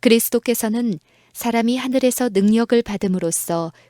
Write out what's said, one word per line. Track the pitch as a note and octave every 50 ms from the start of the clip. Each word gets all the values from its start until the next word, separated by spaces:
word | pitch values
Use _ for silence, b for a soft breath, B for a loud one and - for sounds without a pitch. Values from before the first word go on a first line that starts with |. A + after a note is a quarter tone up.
그리스도께서는 | - B3 A3+ A#3 - - - A#3+ - - A#3 - - A3 G#3+ A#3 A#3+ A#3 F#3+ D3+ b b b b b b b
사람이 | - - A#3+ A#3 A#3 A3+ A#3 B3
하늘에서 | B3+ B3 C4+ B3+ C4 B3+ B3+ A#3+ - B3+ B3
능력을 | G3+ G3 G3 G#3 G#3+ A3+ A#3 - B3 A#3 A#3
받음으로써 | - G3+ G3 - G3 F#3 F#3 F3 E3 E3 - - - F3 E3+ E3 E3 b b b